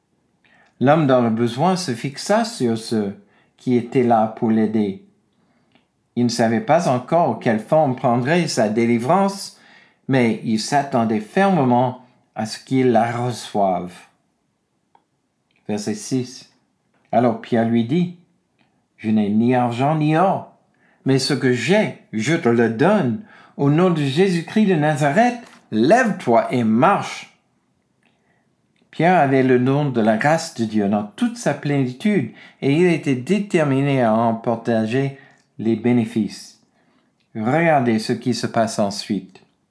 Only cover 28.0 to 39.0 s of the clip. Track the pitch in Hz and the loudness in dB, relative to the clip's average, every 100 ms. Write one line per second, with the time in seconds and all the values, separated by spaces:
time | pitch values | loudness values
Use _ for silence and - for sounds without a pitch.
28 | _ _ _ _ _ _ _ _ _ - | _ _ _ _ _ _ _ _ _ -2
29 | 160 185 139 135 131 123 127 139 147 117 | 2 4 4 2 4 2 2 0 0 0
30 | 107 110 143 160 - - 110 107 101 104 | 0 2 2 0 -4 -6 -4 0 0 -2
31 | 104 - 240 - - 143 147 143 127 127 | -4 -4 -4 -2 -4 -4 -2 -2 -2 -2
32 | 208 202 117 - - - 131 147 180 156 | -2 0 -2 -10 -20 -6 -2 2 2 2
33 | 147 127 123 208 208 175 147 135 143 135 | -2 -4 -2 -2 0 0 2 0 0 2
34 | 117 110 117 110 123 113 - 113 110 127 | 2 2 0 -2 -4 -4 -2 -2 0 -2
35 | 139 135 - _ _ - 110 107 117 123 | -4 -6 -20 _ _ -6 -2 0 2 0
36 | 113 113 98 - - _ _ _ _ _ | 0 -2 -4 -6 -20 _ _ _ _ _
37 | _ _ _ 113 110 151 170 151 120 110 | _ _ _ -8 -2 0 2 2 2 0
38 | - 110 123 113 113 117 110 - 101 98 | -2 -4 -2 -4 -2 -2 -2 -2 -4 -4